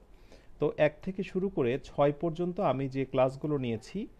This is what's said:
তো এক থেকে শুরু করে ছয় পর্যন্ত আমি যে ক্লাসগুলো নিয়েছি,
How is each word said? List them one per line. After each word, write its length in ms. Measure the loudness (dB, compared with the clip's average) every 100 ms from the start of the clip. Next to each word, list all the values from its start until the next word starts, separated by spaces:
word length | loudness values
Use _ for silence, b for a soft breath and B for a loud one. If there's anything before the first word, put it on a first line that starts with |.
| -16 b b b b -2
তো 140 | -2 4
এক 200 | 2 2
থেকে 220 | -8 -6
শুরু 260 | -4 -2 -2
করে 300 | 0 0 0
ছয় 280 | -2 2 2
পর্যন্ত 480 | 4 -2 -2 -4 0
আমি 300 | 0 0 -2
যে 160 | -2 -2
ক্লাসগুলো 520 | 2 2 2 -2 -2
নিয়েছি, 500 | -2 -4 -6 -8 -8 -10